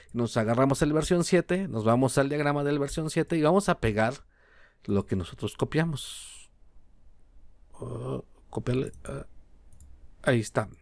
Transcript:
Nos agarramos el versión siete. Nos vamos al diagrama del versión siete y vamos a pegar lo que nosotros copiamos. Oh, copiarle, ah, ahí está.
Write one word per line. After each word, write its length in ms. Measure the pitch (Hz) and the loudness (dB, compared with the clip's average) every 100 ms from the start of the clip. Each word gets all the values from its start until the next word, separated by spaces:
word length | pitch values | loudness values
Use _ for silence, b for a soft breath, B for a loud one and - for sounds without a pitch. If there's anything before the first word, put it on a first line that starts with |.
| B | B
Nos 240 | 120 117 120 | -4 0 0
agarramos 440 | 110 117 135 123 | 2 4 4 4
el 100 | 147 | 2
versión 320 | 156 147 175 165 | 0 2 0 4
siete. 420 | 175 - 180 190 | 2 2 -2 -2
Nos 160 | 113 | 0
vamos 340 | 110 120 131 - | 2 4 4 2
al 120 | 139 | 0
diagrama 340 | 147 143 147 | 0 0 0
del 160 | 143 147 | 0 0
versión 300 | 139 - 156 | -2 -4 -2
siete 260 | 165 151 165 | -2 0 2
y 60 | |
vamos 260 | 151 190 196 | 4 4 2
a 140 | - | 0
pegar 320 | 113 104 113 139 - b b b b b - | 0 2 0 -2 -14 b b b b b 0
lo 200 | 101 - | 0 0
que 120 | 95 | -4
nosotros 400 | 90 - 104 - | -4 -6 -8 -4
copiamos. 920 | - 147 165 143 - - - - - _ - - - - - - - - - - - | -2 0 0 -4 -8 -14 -16 -20 -20 _ -20 -20 -20 -20 -20 -20 -20 -20 -20 -20 -20
Oh, 500 | - 123 117 127 131 - - - | -14 -12 -10 -8 -8 -10 -20 -8
copiarle, 440 | 113 120 127 - - | -6 -2 -2 -4 -8
ah, 220 | - 139 - - - - - - - - - - | -12 -12 -14 -18 -20 -20 -20 -20 -20 -20 -20 -4
ahí 180 | - 120 | 2 2
está. 300 | 104 - 101 - | 2 -4 -4 -12